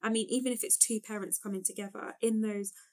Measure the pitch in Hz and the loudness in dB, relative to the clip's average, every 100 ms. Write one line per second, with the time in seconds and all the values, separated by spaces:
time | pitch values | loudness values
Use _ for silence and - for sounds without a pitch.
0 | 220 226 - 254 254 240 - - - 220 | 0 2 2 2 2 0 2 4 4 0
1 | - 214 190 - 214 196 185 185 196 - | -2 -6 -4 -4 -4 -4 -4 -4 -8 -8
2 | - - 233 220 220 202 196 - - | -10 0 2 2 2 0 -4 -8 -20